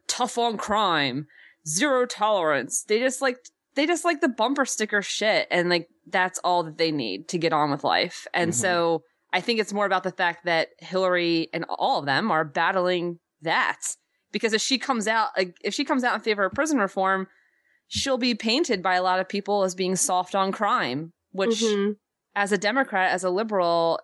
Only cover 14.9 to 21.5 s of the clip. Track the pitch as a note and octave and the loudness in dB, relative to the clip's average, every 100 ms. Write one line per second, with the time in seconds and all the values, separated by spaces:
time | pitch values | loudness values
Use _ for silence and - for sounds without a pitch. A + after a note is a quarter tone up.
14.9 | A#3+ G3+ A3+ G#3+ - F#3 - G#3 G3+ C#4+ | -2 0 0 0 -2 -4 -4 -6 -4 -2
15.9 | C#4 A#3+ G#3+ A3 G3+ F#3+ G#3+ D4+ C#4 G3 | 0 0 0 0 0 0 0 0 2 0
16.9 | - F#3+ F#3+ F#3 _ _ _ _ _ - | 0 0 0 -2 _ _ _ _ _ -8
17.9 | - C#4 B3+ B3 A#3 A3+ B3+ F4 G3+ F#3+ | -4 -2 0 0 0 0 0 2 0 2
18.9 | F3+ F#3 F#3 F#3 G3 G3 G3+ F#3+ F3+ F#3 | 2 2 0 0 -4 0 0 0 0 0
19.9 | F#3 - F3+ F3+ G3+ F#3+ F#3 G#3 A#3+ D3 | 0 0 0 0 0 0 -2 -2 0 -2
20.9 | C3+ E3 - _ F#3+ G3 | -4 -8 -14 _ -2 0